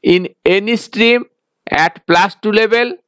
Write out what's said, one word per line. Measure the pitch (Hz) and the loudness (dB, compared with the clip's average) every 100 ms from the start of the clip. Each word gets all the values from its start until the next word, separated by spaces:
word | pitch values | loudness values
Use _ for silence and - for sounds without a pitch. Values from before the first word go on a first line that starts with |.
| - | 0
in | 180 180 _ - 190 | 0 -2 _ 0 0
any | 208 226 | 0 -6
stream | - - 233 240 - _ _ _ - - | -6 0 2 2 -2 _ _ _ -6 -2
at | 165 - - | -2 -4 0
plus | 170 190 - | 0 0 -2
two | 214 214 | -2 0
level। | 220 233 240 247 | 0 0 -2 -8